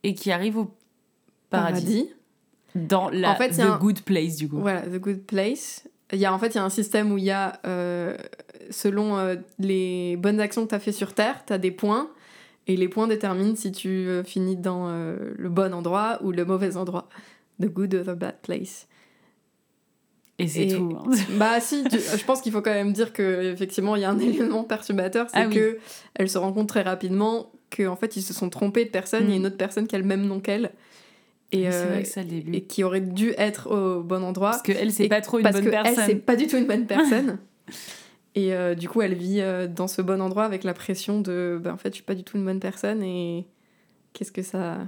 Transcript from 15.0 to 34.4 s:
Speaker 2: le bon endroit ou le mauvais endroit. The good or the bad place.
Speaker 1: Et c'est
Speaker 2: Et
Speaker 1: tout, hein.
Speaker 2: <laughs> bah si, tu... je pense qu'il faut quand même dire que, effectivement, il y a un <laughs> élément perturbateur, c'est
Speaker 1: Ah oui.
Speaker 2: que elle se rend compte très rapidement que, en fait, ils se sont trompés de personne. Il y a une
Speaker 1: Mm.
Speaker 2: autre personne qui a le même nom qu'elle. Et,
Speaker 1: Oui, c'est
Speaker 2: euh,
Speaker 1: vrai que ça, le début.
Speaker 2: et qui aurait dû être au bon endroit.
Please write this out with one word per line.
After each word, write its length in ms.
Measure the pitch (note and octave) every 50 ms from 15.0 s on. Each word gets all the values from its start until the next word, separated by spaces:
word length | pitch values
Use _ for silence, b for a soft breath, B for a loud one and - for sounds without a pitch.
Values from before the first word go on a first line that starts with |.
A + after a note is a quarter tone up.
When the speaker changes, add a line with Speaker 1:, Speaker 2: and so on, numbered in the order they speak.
| E3 D#3+ E3+ - - - -
Speaker 2:
le 120 | - - F#3
bon 240 | F3 F#3+ G3 F#3+ F3+
endroit 460 | F3 E3+ E3+ F3+ G3+ G#3+ A3 A3+ - -
ou 80 | F#3+
le 140 | F3+ F3 F3
mauvais 320 | F3 F#3+ F#3 G3+ F#3 F3+
endroit. 320 | F3 F#3 F3+ F3+ F3 - B B B B B B B B B _ -
The 40 | F#3
good 260 | G#3+ E3 F#3+ G3 F#3+ F#3+
or 100 | F#3 F3+
the 120 | F#3+ F3+
bad 200 | E3+ G#3+ A3 - -
place. 460 | - - F3+ - F#3+ F#3+ - - - b b b b b b b b b b b _ _ _ _ _ _ _ _ _ _ _ _ _ _ _ _ _ - _ -
Speaker 1:
Et 80 | F3+
c'est 160 | E3 D3 E3 -
Speaker 2:
Et 80 | F#3+ F#3+
Speaker 1:
tout, 220 | F#3 F3+ E3+ D#3+
hein. 140 | - - - C4 G#3+
Speaker 2:
<laughs> 160 | F#3+ F#3+ F#3+
bah 220 | G#3 G#3 A3 A#3 A#3
si, 240 | A#3 - D4+ C#4+ C4+
tu... 140 | B3+ G#3+ A3+
je 240 | - - A3 G#3 -
pense 160 | - C4 C4
qu'il 100 | - A#3
faut 100 | G#3+ G#3
quand 120 | G3+ A3 G#3+
même 180 | G3+ G3+ G3+
dire 220 | G3+ G3+ A3+ A3 -
que, 380 | - G3 F#3+ F#3 F3+ F#3 F#3 F3+
effectivement, 420 | F3+ F#3+ F#3 - - F#3+ G3+ G#3+
il 60 | G#3
y 40 | G3
a 40 | F#3+
un 80 | G3+ G#3
<laughs> 0 |
élément 440 | A#3 A#3+ A3 - A#3 A3 G#3+ A3 A3+
perturbateur, 640 | A3 A3 G#3+ - - G3+ G3 F#3 F#3+ F#3+ A#3 A#3+ A#3
c'est 80 | - G#3
Speaker 1:
Ah 80 | A3+
oui. 60 | A3+ G#3
Speaker 2:
que 240 | G#3+ A3 A3 A3+ A3 B B B B B B B
elle 140 | - F#3+ F#3+
se 80 | F#3+
rend 140 | F#3+ F3 F#3+
compte 160 | F#3+ G#3+ G#3+ G#3
très 120 | - A3
rapidement 680 | G3 F#3 F#3 F#3 F#3+ F#3 F#3+ G3 G#3 A3+ A3+ A3+ A3+ - - - _ _
que, 180 | - - G3
en 80 | F#3 F3+
fait, 200 | F#3 A3+ A3 A3
ils 40 | G3+ F#3+
se 100 | - F3+
sont 160 | - G3 F3+
trompés 360 | - - G#3 G3 G3+ A#3+ A#3
de 40 | A3+
personne. 360 | - F#3 F#3 - - A3 G#3
Il 40 | G3+
y 40 | G3
a 20 |
une 80 | F#3 F#3+
Speaker 1:
Mm. 20 |
Speaker 2:
autre 100 | G3 G3
personne 300 | G3 F#3+ G3 - G#3 G#3+
qui 80 | A3+ -
a 40 | G3
le 60 | F#3+
même 200 | G3 G3 G3 G3+
nom 140 | G3+ G3 G3
qu'elle. 320 | F#3+ - G3+ G#3+ A#3+ - - b b b b b b b b b b b b _ _ _
Et, 160 | - F#3+ F#3
Speaker 1:
Oui, 40 | F3+
c'est 40 | F3+ F3 F3
Speaker 2:
euh, 0 | F3+
Speaker 1:
vrai 100 | F#3 G3+ G3
que 40 | G3
ça, 120 | - G3 F#3
le 60 | E3
début. 220 | E3 E3 D#3 D#3+ F3
Speaker 2:
et 80 | F#3+ F#3+
qui 200 | - - - F#3+
aurait 180 | F#3 F#3 F#3+
dû 320 | F#3+ F#3 F3+ F#3+ G#3+ A#3 -
être 320 | - G#3 G#3 G#3 - - -
au 320 | G#3+ G3+ F#3+ F#3+ F#3 F3
bon 220 | E3+ E3+ F#3 F#3 F#3
endroit. 280 | F3+ F#3 F#3